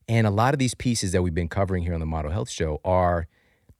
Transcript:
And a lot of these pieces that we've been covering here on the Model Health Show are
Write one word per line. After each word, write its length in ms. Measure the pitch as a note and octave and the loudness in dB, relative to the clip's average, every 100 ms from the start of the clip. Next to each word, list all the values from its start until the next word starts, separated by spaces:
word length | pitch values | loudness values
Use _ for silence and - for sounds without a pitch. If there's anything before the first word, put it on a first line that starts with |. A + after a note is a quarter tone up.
| - | -2
And 180 | A2+ A2 | 2 4
a 40 | |
lot 240 | G2+ B2 | 4 2
of 40 | D3 | 2
these 160 | B2+ | 0
pieces 380 | - B2+ A2+ F#2+ | -2 -2 -2 0
that 100 | F#2 | 0
we've 100 | F2+ | 0
been 160 | E2 E2+ | -2 -2
covering 360 | G2+ F#2+ F#2 | -2 -2 -2
here 100 | F2 | -2
on 60 | E2+ | -4
the 60 | D#2 | -4
Model 260 | D#2 D2+ | -4 -4
Health 180 | D#2+ - | -4 -6
Show 300 | - D#2+ D2+ | -4 -4 -4
are 440 | F#2 F#2 F2+ F2 E2 _ _ _ _ | 0 2 4 2 -2 _ _ _ _